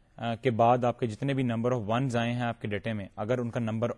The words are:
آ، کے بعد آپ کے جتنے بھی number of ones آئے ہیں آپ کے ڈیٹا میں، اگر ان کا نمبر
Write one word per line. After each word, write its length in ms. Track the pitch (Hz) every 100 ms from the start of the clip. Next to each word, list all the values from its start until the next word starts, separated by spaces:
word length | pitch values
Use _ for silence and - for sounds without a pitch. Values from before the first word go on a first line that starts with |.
| _ -
آ، 180 | 117
کے 160 | 113 131
بعد 340 | 113 117 127
آپ 160 | 120 117
کے 60 | 120
جتنے 280 | 107 139
بھی 100 | 135
number 280 | 127 113 117
of 140 | 123 101
ones 300 | 117 135 117
آئے 160 | 117
ہیں 100 | 120
آپ 180 | 120 113
کے 80 | 113
ڈیٹا 240 | 101 113
میں، 160 | 110 98 -
اگر 220 | 104 123
ان 120 | 120
کا 100 | 123
نمبر 300 | 113 110 117